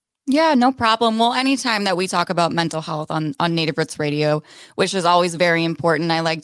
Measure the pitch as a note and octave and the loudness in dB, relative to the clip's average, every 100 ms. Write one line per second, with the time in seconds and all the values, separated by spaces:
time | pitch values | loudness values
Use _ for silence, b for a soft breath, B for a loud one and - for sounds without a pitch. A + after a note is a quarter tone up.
0 | _ _ - C#4+ D#4+ C4 B3 C4 A3+ A3+ | _ _ -2 2 2 4 2 0 0 2
1 | A3+ A3 A#3 B3+ C4+ C4 B3 G#3+ G3 F3 | 0 2 0 0 0 0 -2 -2 0 -2
2 | F#3 F3+ F3 E3+ E3 E3+ E3 D#3+ D#3 D#3 | -2 -2 -2 0 0 0 -2 -4 -6 -8
3 | D#3 D#3+ D#3 - E3+ E3 D#3+ D#3 D#3 - | -4 -4 -4 -2 -2 0 -2 -2 -4 -4
4 | D3 D3 D3+ D3+ B B B - F3+ G3 | -4 0 0 0 B B B -4 -2 0
5 | E3+ F3 F3+ E3 F3 E3 E3 E3 E3+ D3+ | 2 4 2 2 2 2 0 0 0 0
6 | E3 E3 E3 D#3+ | 0 0 -2 -4